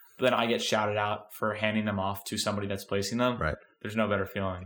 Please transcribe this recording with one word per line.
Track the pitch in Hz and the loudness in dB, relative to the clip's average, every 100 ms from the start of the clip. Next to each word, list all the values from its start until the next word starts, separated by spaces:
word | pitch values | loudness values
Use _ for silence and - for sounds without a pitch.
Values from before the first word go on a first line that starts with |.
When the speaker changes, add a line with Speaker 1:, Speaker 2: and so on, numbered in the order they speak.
| - - | -18 0
Speaker 1:
but | 127 | 2
then | |
I | 117 117 | 4 2
get | 113 | 0
shouted | - 110 104 104 | 2 2 2 0
out | 104 104 - | 0 -2 -8
for | - 110 | -4 -2
handing | 98 107 107 107 | 0 0 2 0
them | 98 | 0
off | 95 101 - | -2 -4 -6
to | 107 | -2
somebody | - 101 101 | -2 -2 -2
that's | 98 - | -4 -2
placing | 98 98 117 | -2 0 2
them. | 123 117 | 2 2
Speaker 2:
Right. | 78 73 - _ | -2 -2 -10 _
Speaker 1:
There's | 107 110 | -6 0
no | 107 | 2
better | 101 95 | 2 0
feeling. | 101 95 90 | -2 -2 -4